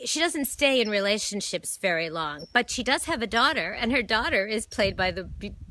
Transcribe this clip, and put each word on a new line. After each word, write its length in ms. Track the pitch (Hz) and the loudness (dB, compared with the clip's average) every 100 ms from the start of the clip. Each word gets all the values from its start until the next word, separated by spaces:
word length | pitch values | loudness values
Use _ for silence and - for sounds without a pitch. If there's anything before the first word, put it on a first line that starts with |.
she 160 | 247 302 | -4 0
doesn't 240 | 330 302 | 2 2
stay 340 | 277 - 277 262 | -4 2 4 4
in 120 | 214 | 2
relationships 880 | 202 202 214 - 202 - 170 - - | 2 2 0 -2 -4 -4 -6 -6 -4
very 320 | 190 165 165 | 0 0 -2
long. 380 | 165 156 147 - | -2 -4 -6 -2
But 160 | 247 240 | 0 0
she 140 | - | -2
does 240 | 247 302 - | 0 0 0
have 160 | 294 | -2
a 40 | 220 | 0
daughter, 460 | 220 277 269 165 | 4 4 4 -2
and 200 | - 220 | -2 0
her 100 | 262 | 0
daughter 440 | 208 220 311 233 202 | 2 0 2 0 0
is 200 | 220 - | -2 -4
played 300 | - 196 190 | 0 0 2
by 160 | 185 | 0
the 120 | 180 | -2
be-, 300 | 180 - 202 - - | -8 -10 -10 -12 -14